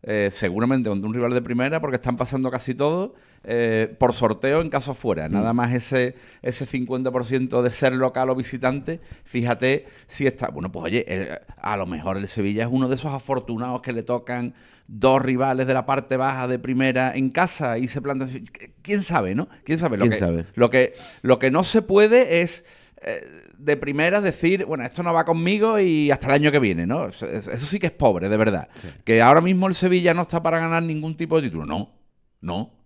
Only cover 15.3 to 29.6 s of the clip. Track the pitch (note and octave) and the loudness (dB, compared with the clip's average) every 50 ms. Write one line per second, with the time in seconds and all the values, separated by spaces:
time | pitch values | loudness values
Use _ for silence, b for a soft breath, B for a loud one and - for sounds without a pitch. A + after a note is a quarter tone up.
15.3 | B2+ B2 C3 C3+ C3 B2+ C3 B2+ C3 C3 B2+ - C3+ C3 - - C3 C3 C3 C3+ | 0 0 0 0 0 0 0 0 0 0 0 0 -2 -2 -2 -2 -2 0 0 0
16.3 | C3+ C3 B2+ B2 B2+ B2 A#2 - C3 B2+ C3+ C3+ B2+ B2+ C3 C3 - C3 C3+ C3 | -2 -2 -2 -4 -4 -4 -4 -2 0 0 2 2 2 0 0 0 0 -2 -2 -2
17.3 | - - F3 F3+ - - D3+ B2+ A#2 A2+ B2+ B2 - C#3+ A#2 C#3+ C#3 C3+ C3+ C3 | 0 0 -2 0 -2 -4 -4 -2 -2 -2 -4 -4 -6 -6 -6 -4 -6 -4 -6 -8
18.3 | B2+ C3 - - _ - - B2 - _ _ - G3+ G#3 F#3+ - E3+ D#3+ G#2 F2+ | -10 -12 -14 -16 _ -20 -20 -20 -20 _ _ -4 -2 -2 -2 0 0 0 0 0
19.3 | F#2+ A#2+ F3+ - B B B - D3 E3 E3+ E3 A2+ G2 G2+ A#2 G#2+ - G2 F2 | 0 -2 -4 -4 B B B -4 -2 0 0 0 0 2 2 2 4 4 2 2
20.3 | E2+ E2 E2 - - - A#2+ A#2 A#2+ C3 B2+ B2 B B B B B B B B2 | 0 0 -2 -6 2 2 2 4 6 4 4 4 B B B B B B B 4
21.3 | B2+ B2 C3 C3 C3 D#3 F#3 - - A3+ G#3+ G#3+ F#3+ G3+ G#3 G#3+ A3+ B3 B3+ - | 4 6 6 2 2 2 0 2 2 0 2 4 4 6 6 8 6 6 6 6
22.3 | D#3+ E3+ E3+ E3+ - - b b b b b b b - - - - - - - | 2 2 2 0 -4 -10 b b b b b b b -16 -10 -10 -8 -8 -10 -14
23.3 | D2+ D#2+ - - - - C#3+ D3 D3 C#3 - C#3+ C#3 C#3+ D#3+ E3+ F#3 G#3 G#3 F#3+ | -20 -20 -20 -20 -20 -8 0 0 0 0 0 -4 -2 2 2 2 2 2 2 0
24.3 | D#3 - - E3 F#3 F#3+ F#3 G#2 D#3+ C#3 A#2+ C3 - - F3 F3 E3 E3 E3 - | -2 0 2 2 2 2 0 -4 -4 -6 -6 -8 -8 -6 -4 0 2 0 2 2
25.3 | E3+ E3 E3 F3 G3+ G#3+ G#3 A3+ A3 G#3+ G3 F3+ E3 D3+ D3+ C#3+ C3+ B2+ - C3+ | 2 0 2 0 2 2 2 2 2 2 2 2 2 2 4 2 2 2 2 2
26.3 | C3+ C#3+ D3 D3+ C#3 D3 C3 G#2+ F#2 E2 E2+ F2+ A#2+ D#3 - - F#2+ - A2+ - | 2 4 4 4 4 4 4 2 2 0 0 -2 -2 -2 -4 -6 -8 -10 -10 -8
27.3 | - G#2 G2+ G2+ - B2 B2+ C#3+ - G#3 G3 E3+ - - D3 B2 G2+ F2+ E2+ G2 | -6 -8 -8 -8 -8 -8 -8 -6 -6 -2 -4 -4 -4 2 2 2 2 2 0 0
28.3 | G#2 G#2+ A2 A2 G2+ F2 C#2+ - B B B F2+ C#2+ B - - A2+ A2+ A#2 A#2+ | 2 2 2 2 0 -2 -6 -8 B B B -18 -18 B -2 2 4 6 8 8
29.3 | C#3 D#3+ E3 F3+ F#3+ F3+ | 8 8 6 4 2 2